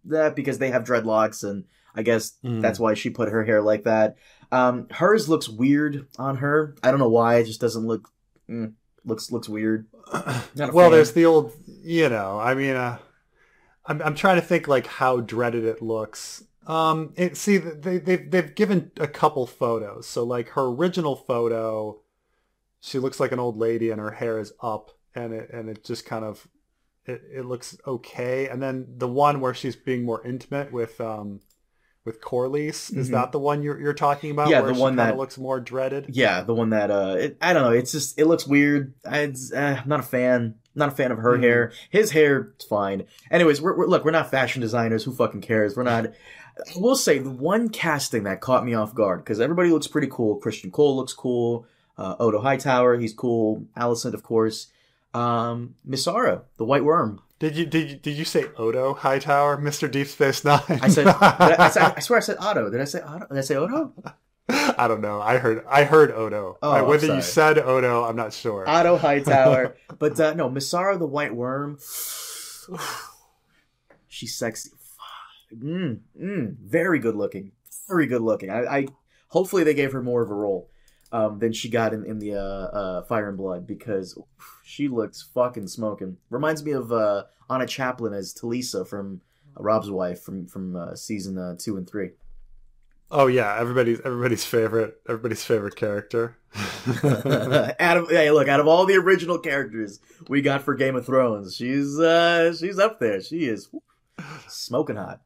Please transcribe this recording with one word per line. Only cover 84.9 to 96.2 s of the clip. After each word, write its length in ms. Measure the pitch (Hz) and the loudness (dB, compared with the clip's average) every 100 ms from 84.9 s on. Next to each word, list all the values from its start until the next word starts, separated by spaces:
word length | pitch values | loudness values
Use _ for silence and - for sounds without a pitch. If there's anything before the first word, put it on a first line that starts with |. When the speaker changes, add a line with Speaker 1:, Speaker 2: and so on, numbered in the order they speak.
| 120 104 - - | -2 -6 -10 -8
Speaker 1:
fucking 340 | 127 123 120 92 | -2 -2 -2 -12
smoking. 480 | - 110 101 92 90 _ | -8 -8 -6 -12 -14 _
Reminds 360 | 123 151 156 | -4 -2 -2
me 80 | 147 | -4
of, 200 | 135 117 | -6 -2
uh, 320 | 117 107 101 - _ _ | 0 0 -2 -6 _ _
Anna 180 | 131 120 | -4 -4
Chaplin 460 | - 127 120 113 | -4 -6 -4 -6
as 200 | 101 92 | -6 -10
Talisa 520 | - 117 120 127 98 90 | -10 -6 -6 -6 -8 -8
from, 340 | 101 98 92 _ _ _ - | -10 -10 -14 _ _ _ -6
uh, 60 | |
Rob's 280 | 104 110 101 | 0 0 0
Wife 320 | 95 90 90 | -6 -6 -8
from, 240 | - 95 90 | -12 -14 -12
from, 300 | 98 92 90 | -12 -10 -10
uh, 180 | 85 | -10
season, 440 | - - 107 95 92 | -14 -10 -10 -8 -8
uh, 180 | 90 87 | -10 -10
two 180 | - 98 | -8 -8
and 120 | 90 | -8
three. 220 | 104 90 _ - - - - - _ _ _ _ | -8 -10 _ -20 -20 -20 -20 -20 _ _ _ _
Speaker 2:
Oh 140 | 151 135 | 4 4
yeah, 300 | 127 104 104 | 4 2 -2
everybody's, 420 | 120 123 117 113 | 0 2 2 0
everybody's 400 | 135 123 123 113 | -2 -2 0 -2
favorite, 560 | - 117 110 113 107 - - | 0 0 2 0 -2 -6 -8
everybody's 340 | 113 120 110 | -6 -4 -6
favorite 320 | - 113 101 | -2 -2 -2
character. 600 | - 107 104 - 117 | -6 -4 -4 -4 -4